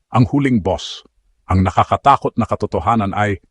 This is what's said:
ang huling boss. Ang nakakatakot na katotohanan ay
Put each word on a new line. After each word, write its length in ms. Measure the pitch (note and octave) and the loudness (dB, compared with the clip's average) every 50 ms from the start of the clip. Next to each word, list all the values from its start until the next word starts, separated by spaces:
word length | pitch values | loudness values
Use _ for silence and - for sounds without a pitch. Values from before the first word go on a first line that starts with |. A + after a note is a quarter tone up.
| _ - - | _ -4 0
ang 120 | A2 B2+ - | 0 0 2
huling 320 | - C#3+ C#3 C3+ B2+ G#2+ | 2 0 0 2 0 0
boss. 400 | E2+ F#2+ F2 E2 - - - - - _ _ _ _ _ _ _ _ - | 0 0 -4 -4 -6 -12 -16 -16 -20 _ _ _ _ _ _ _ _ -2
Ang 160 | F#2 F#2+ F#2 | 0 2 2
nakakatakot 720 | F#2 - B2 - - - - - C#3 C3+ - - C3+ - | 2 2 0 0 2 0 2 4 4 4 4 2 -4 -4
na 80 | - G#2+ | -4 -4
katotohanan 720 | - G#2+ - G#2 - - G2 F2+ G#2+ A#2 A2+ G2+ G2 - | -4 -4 -6 -4 -4 -4 -4 0 0 0 0 0 -2 -2
ay 240 | G2+ G#2 G#2 G2 - _ _ | -2 -2 -2 -4 -6 _ _